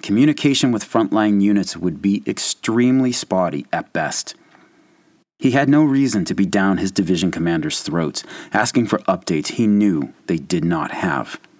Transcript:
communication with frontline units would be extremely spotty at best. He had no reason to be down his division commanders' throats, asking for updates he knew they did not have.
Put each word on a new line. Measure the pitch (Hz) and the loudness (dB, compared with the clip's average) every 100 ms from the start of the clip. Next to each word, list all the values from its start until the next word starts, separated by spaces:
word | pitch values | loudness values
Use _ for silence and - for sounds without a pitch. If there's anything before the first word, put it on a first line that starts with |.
communication | - 104 147 147 147 131 131 | -2 4 4 4 0 2 0
with | 110 | 0
frontline | - 117 107 107 107 101 | -2 -2 0 2 2 4
units | 101 101 87 82 | 4 2 0 -4
would | 87 73 | -4 -2
be | 98 101 - | 0 0 -2
extremely | - - - - 113 123 131 127 | -6 -6 -6 -2 2 2 2 0
spotty | 120 - 92 87 73 - | -2 -2 -2 0 -4 -6
at | - - | -8 -6
best. | 80 76 - - - _ _ _ _ _ _ _ _ _ _ | -6 -4 -6 -10 -16 _ _ _ _ _ _ _ _ _ _
He | 135 | 0
had | 135 139 | 2 4
no | 147 | 4
reason | 151 135 135 107 - | 4 2 2 0 -2
to | |
be | 98 | 0
down | 95 101 95 92 | 0 2 2 0
his | 95 | 0
division | 98 90 87 92 | -2 0 0 0
commanders' | 80 85 80 76 - | -2 -2 0 -2 -4
throats, | - 85 76 - - - - | -4 -2 -2 -6 -12 -18 -4
asking | 104 120 120 113 | -2 0 0 0
for | - | 0
updates | - 92 - 80 - | 0 -4 -2 -4 -2
he | - 110 | 0 2
knew | 104 104 78 69 - - | 4 4 2 -4 -8 -4
they | 85 | -4
did | 69 87 82 | -2 -2 0
not | 82 73 | -2 -4
have. | - - 67 - - - | -4 -4 -4 -6 -12 -20